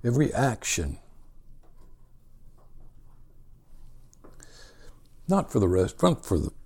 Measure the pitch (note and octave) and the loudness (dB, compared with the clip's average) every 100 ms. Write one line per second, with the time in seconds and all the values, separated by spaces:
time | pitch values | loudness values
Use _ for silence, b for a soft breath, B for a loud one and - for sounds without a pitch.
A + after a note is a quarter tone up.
0 | A#2+ B2+ D3+ - C3+ A2 - - D2 B1 | 2 4 4 4 0 0 -4 -2 -2 -6
1 | - - - - - - - - - - | -14 -20 -20 -20 -20 -20 -20 -20 -20 -20
2 | - - - - - - - - - - | -20 -20 -20 -20 -20 -20 -20 -18 -18 -18
3 | - - - - - - - - - - | -20 -20 -20 -20 -20 -20 -20 -18 -16 -18
4 | - - - B B B B B B B | -20 -20 -20 B B B B B B B
5 | - - - G3 - A#2 F#2+ F#2 F2+ - | -20 -14 0 0 2 2 4 6 2 4
6 | F3 D#3 - F2 - - | 2 2 2 0 0 -6